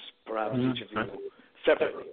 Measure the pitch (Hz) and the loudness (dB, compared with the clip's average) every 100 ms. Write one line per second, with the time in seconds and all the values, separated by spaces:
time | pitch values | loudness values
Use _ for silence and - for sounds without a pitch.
0 | - - - 110 107 123 127 120 104 107 | -16 -16 -6 -2 0 2 2 0 -4 -4
1 | 110 - - - - - 160 - 156 - | -4 -6 -12 -14 -20 0 4 4 2 -2
2 | - | -12